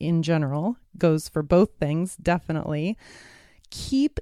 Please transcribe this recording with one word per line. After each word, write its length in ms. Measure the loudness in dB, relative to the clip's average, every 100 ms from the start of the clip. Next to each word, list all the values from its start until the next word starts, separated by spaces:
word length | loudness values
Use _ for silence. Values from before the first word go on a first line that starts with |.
in 220 | 0 0
general, 520 | 2 0 0 -2 -4 -6 _ 0
goes 320 | 2 2 -2
for 120 | -4
both 280 | 2 4 4 0
things, 380 | -2 -2 -4 -4
definitely. 800 | -2 -2 -2 -6 -4 -4 -4 -6 -12 -20 -20 -20 _ _ -20
Keep 480 | -14 -4 0 0 -2